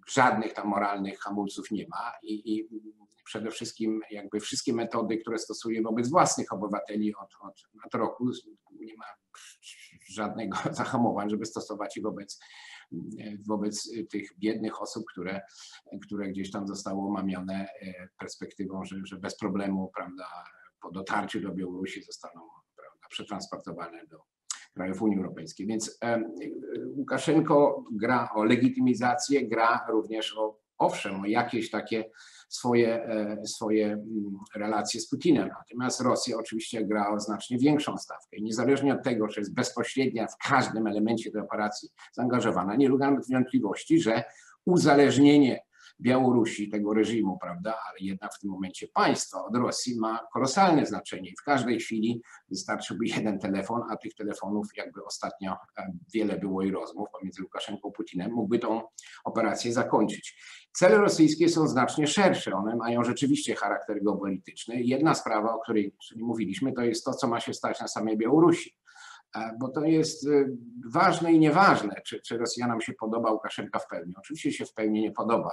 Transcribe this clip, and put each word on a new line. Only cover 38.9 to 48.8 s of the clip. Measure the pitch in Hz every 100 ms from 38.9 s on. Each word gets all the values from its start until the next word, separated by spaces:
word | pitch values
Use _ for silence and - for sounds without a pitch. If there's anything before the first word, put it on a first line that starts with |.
od | 127
tego, | 135 113 107
że | -
jest | 101
bezpośrednia | 87 120 - 110 131 127 110 104
w | -
każdym | - 135 110 110 110
elemencie | 104 107 113 110
tej | 104
operacji | 95 101 104 - - - -
zaangażowana, | - 123 123 110 92 92 117
nie | 135
ulega | 131 139 135 113
wątpliwości, | 127 127 131 104 92 - 156
że | 110 113 - - - - -
uzależnienie | 175 147 143 135 120 143 147 131 107 - _ - -
Białorusi, | 123 131 127 123 107 - 101
tego | 104 104
reżimu, | 107 104 117 98 90
prawda, | 90 87 101 113 92
ale | -
jednak | 95 95 104
w | -
tym | 101
momencie | 92 95 -